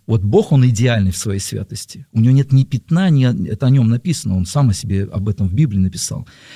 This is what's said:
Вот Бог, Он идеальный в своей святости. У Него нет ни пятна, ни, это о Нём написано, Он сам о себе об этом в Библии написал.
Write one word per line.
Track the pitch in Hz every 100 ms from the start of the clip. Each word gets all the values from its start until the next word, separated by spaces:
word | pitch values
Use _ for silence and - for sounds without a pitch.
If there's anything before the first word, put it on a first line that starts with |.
| -
Вот | 110
Бог, | 101 180 220
Он | 139 127
идеальный | 104 123 113 95
в | 90
своей | 110 98
святости. | - 104 98 107 - - -
У | 117
Него | 117 135
нет | 139
ни | 135 131
пятна, | 131 - 165 190
ни, | 143 127 117 90
это | 107 127
о |
Нём | 135 113
написано, | 120 185 156 - 92
Он | 90
сам | 143 131
о |
себе | 92 - 98 98
об | - 104
этом | 98 95
в |
Библии | 101 156 98
написал. | 92 - - - - - -